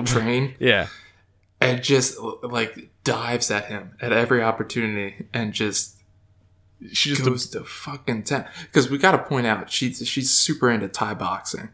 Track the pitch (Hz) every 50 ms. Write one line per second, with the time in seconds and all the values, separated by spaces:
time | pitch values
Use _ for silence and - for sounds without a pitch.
0 | 117 120 123 117 110 117 123 127 135 135 - - 123 127 107 98 80 - - -
1 | - - _ _ _ _ _ _ _ _ _ _ 131 127 123 123 123 - 139 135
2 | 123 - - - 110 110 - - - 120 123 117 113 110 - 123 - - _ _
3 | _ 135 117 110 117 117 120 120 - - 104 104 - - 107 101 95 92 - -
4 | 120 120 107 113 120 123 131 120 113 113 113 - 107 - - 120 113 110 107 101
5 | 101 98 98 - - - - 120 113 107 98 - 110 104 98 - - - - -
6 | _ _ _ _ _ _ _ _ _ _ _ _ _ _ _ _ - - - -
7 | - 147 143 135 131 131 127 123 - - - 104 - - - - - 147 143 135
8 | - - 120 110 101 - 143 131 - - - - - - - 151 127 123 139 139
9 | 185 190 175 - - - 147 127 120 113 107 95 - - - - 131 123 120 -
10 | 117 - - 139 127 - - - - - 151 - 123 123 117 107 101 95 - -
11 | 110 107 104 - 98 90 92 98 - - - - - -